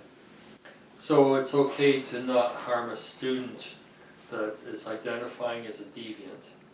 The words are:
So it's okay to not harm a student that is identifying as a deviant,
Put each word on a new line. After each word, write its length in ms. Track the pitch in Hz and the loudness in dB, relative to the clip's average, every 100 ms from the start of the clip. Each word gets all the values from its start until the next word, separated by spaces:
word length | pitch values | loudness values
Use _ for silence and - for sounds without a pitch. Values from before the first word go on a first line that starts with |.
| - - - - - - - - - - | -18 -20 -20 -20 -20 -20 -20 -20 -20 -10
So 380 | - 147 135 135 | 4 6 8 6
it's 180 | 131 | 2
okay 480 | 143 139 - 143 131 | 4 4 4 4 4
to 180 | 127 123 | 0 -6
not 360 | 127 127 120 - | 2 2 2 0
harm 340 | 123 120 117 | -2 -2 -2
a 60 | 110 | -8
student 800 | - - 131 127 120 107 - - - - - - - | -10 -6 -4 -2 -4 -12 -16 -18 -20 -20 -20 -20 -12
that 240 | 110 107 107 - | -6 -6 -6 -12
is 220 | - 113 | -10 -8
identifying 800 | 110 - 117 - - 120 117 110 | -8 -6 -6 -8 -6 -4 -4 -8
as 140 | 104 | -12
a 40 | |
deviant, 600 | 101 120 110 107 - - - - - | -14 -14 -14 -12 -14 -18 -20 -20 -20